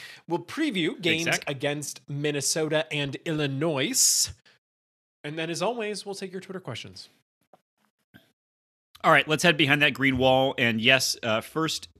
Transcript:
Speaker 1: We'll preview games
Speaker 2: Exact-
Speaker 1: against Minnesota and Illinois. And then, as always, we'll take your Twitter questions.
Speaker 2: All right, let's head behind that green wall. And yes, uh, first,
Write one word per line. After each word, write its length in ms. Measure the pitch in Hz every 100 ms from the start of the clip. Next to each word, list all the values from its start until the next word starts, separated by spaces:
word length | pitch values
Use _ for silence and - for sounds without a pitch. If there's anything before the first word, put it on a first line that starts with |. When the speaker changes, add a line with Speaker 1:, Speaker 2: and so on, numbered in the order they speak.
| - - -
Speaker 1:
We'll 120 | 170
preview 600 | 170 - 311 190 160 262
games 280 | 170 160 165
Speaker 2:
Exact- 160 | 170 -
Speaker 1:
against 520 | 135 143 147 143 - -
Minnesota 840 | 143 151 147 135 170 156 156 -
and 240 | 151 143 135 170
Illinois. 1080 | 151 143 135 165 139 165 262 - - - - _ _ _ _ _ _ _ _
And 140 | 147 156
then, 140 | 160
as 100 | 156
always, 420 | 190 240 208 196
we'll 120 | 202 190
take 160 | 190
your 100 | 185
Twitter 180 | 180 185
questions. 500 | 180 117 110 92 - _ _ _ _ _ _ _ _ _ _ - _ _ _ _ _ _ _ -
Speaker 2:
All 80 | 180
right, 160 | 147 143
let's 160 | 156
head 120 | 175 151
behind 240 | 139 147
that 100 | 147
green 240 | 123 135 131
wall. 380 | 131 131 135 -
And 240 | 120 113
yes, 360 | 120 131 - -
uh, 200 | 113 110
first, 480 | - 156 160 - -